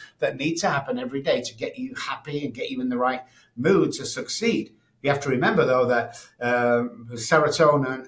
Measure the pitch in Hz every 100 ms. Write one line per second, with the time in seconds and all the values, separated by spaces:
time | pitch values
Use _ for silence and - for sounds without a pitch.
0 | - _ 147 135 156 165 190 143 135 123
1 | 123 139 143 127 120 - 139 127 131 120
2 | - 135 151 147 135 117 135 127 123 123
3 | 123 143 - _ _ 120 151 185 156 -
4 | 139 131 - - 226 180 - _ _ _
5 | 139 139 139 127 190 196 131 127 120 120
6 | 117 - - _ 120 123 120 120 120 -
7 | 117 120 - 160 151 147 156 143 131 131